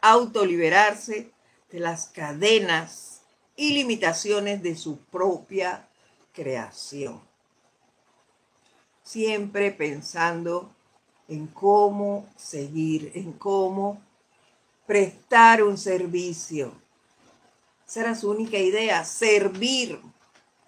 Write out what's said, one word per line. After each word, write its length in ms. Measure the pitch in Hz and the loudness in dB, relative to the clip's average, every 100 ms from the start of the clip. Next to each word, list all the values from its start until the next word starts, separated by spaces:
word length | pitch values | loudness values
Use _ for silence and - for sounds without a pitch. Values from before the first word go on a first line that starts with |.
autoliberarse 1300 | 220 233 233 220 196 170 165 185 208 208 - 214 233 _ _ _ _ | 6 6 4 0 0 2 4 6 6 2 -6 -10 -10 _ _ _ _
de 80 | 175 | -8
las 280 | 170 165 - | -8 -8 -10
cadenas 1160 | - 151 147 202 220 190 165 165 - - - _ _ _ | -10 -10 0 2 4 2 -2 -4 -14 -20 -20 _ _ _
y 200 | - 294 | -6 -2
limitaciones 840 | 285 254 226 185 214 208 208 202 202 | -2 -2 0 0 0 -2 -2 -2 -4
de 140 | 175 | -6
su 240 | 160 160 143 | -8 -10 -12
propia 920 | _ 180 190 175 - 190 180 196 - _ _ _ _ | _ -2 -2 -2 -6 -6 -4 -6 -14 _ _ _ _
creación. 920 | - 139 127 110 - - 143 135 117 _ _ _ _ _ _ _ _ _ _ _ _ _ _ _ _ _ _ | -12 -6 -6 -8 -14 -16 -12 -12 -12 _ _ _ _ _ _ _ _ _ _ _ _ _ _ _ _ _ _
Siempre 680 | - 226 220 214 202 202 202 | -12 -4 -2 -2 -4 -2 -2
pensando 1040 | 196 151 147 147 175 170 170 170 175 185 _ _ _ _ _ - | -2 -4 -6 -10 -4 -2 -2 -4 -6 -8 _ _ _ _ _ -14
en 180 | 156 156 | -12 -12
cómo 800 | - 196 208 208 202 202 202 - _ | -2 4 4 4 2 -4 -4 -8 _
seguir, 760 | - 151 143 156 160 156 147 | -14 -12 -8 -4 -2 -2 -6
en 180 | 175 175 | -12 -12
cómo 680 | - 202 196 190 190 202 202 _ _ _ _ _ _ _ _ - | -8 -2 0 0 -2 -4 -6 _ _ _ _ _ _ _ _ -2
prestar 760 | 208 190 - - 233 226 226 | 0 0 -2 2 8 8 8
un 140 | 208 196 | 4 0
servicio. 960 | 202 185 180 175 180 165 - 156 123 - _ _ _ _ _ _ _ _ _ _ - | -2 -2 -2 -4 -6 -10 -10 -8 -8 -10 _ _ _ _ _ _ _ _ _ _ -12
Esa 140 | 226 | -6
era 140 | 233 | -4
su 160 | 226 208 | -2 -2
única 260 | 208 226 208 | -2 -2 0
idea, 480 | 185 208 226 175 | 0 2 2 0
servir. 960 | 160 - 226 208 190 185 240 262 240 147 - _ _ _ _ _ | -2 -2 4 4 4 0 -2 -2 -2 -8 -18 _ _ _ _ _